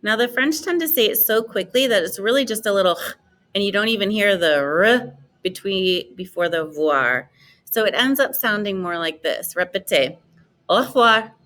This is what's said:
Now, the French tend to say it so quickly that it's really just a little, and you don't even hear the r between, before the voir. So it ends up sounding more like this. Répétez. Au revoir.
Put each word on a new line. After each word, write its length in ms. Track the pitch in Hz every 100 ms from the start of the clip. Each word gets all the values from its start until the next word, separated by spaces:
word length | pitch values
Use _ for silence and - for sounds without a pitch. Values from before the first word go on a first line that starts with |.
Now, 140 | 208 220
the 120 | 240
French 340 | 240 269 311
tend 180 | - 349
to 80 | 320
say 180 | 285 214
it 100 | -
so 260 | - 220
quickly 440 | 226 - 185 254 262
that 160 | 220
it's 160 | 156 -
really 260 | 196 262
just 220 | 269 214 220
a 60 |
little, 240 | 196 185 170 - - _ _ _
and 80 | 196
you 100 | 202
don't 160 | 196 220
even 220 | 226 196
hear 260 | 214 202 196
the 220 | 170 147
r 540 | 143 156 202 247 240 - - _
between, 720 | 185 185 202 196 185 180 -
before 340 | - 185 - 175
the 180 | 170 156
voir. 640 | 151 156 143 127 127 127 _ _ _
So 200 | - -
it 100 | 214
ends 260 | - 254 269
up 140 | 269
sounding 460 | 269 233 208 208 190
more 180 | 180 170
like 240 | 165 160
this. 320 | - - -
Répétez. 640 | - 180 196 190 160 135 160 _ _ _ _ _
Au 160 | 190
revoir. 480 | 254 269 233 220 220 _